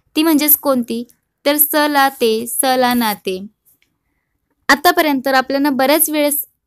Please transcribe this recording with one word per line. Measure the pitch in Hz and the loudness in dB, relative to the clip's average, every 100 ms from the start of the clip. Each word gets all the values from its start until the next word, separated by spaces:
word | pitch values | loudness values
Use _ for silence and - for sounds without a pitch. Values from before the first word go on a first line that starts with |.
| _ - | _ -2
ती | |
म्हणजेच | 320 302 294 - | 2 2 2 0
कोणती, | 294 262 233 233 233 _ _ _ 277 | 0 -2 -2 -8 -10 _ _ _ -2
तर | 294 | 0
स | 392 311 294 | 0 0 0
ला | 285 269 | 2 0
ते, | 269 233 220 240 | 0 -2 -2 -4
स | - 269 254 | -4 -2 0
ला | 247 | 0
ना | 247 226 202 | 0 -2 -4
ते. | - 185 202 _ _ _ _ _ _ _ _ _ _ _ - | -6 -8 -10 _ _ _ _ _ _ _ _ _ _ _ 0
आतापर्यंत | 285 359 359 311 277 277 | 2 2 2 2 0 0
आपल्यांना | 262 262 277 285 | 0 0 0 0
बऱ्याच | 254 262 302 302 | 0 2 2 0
वेळेस | 302 294 294 - _ | 0 0 -2 -10 _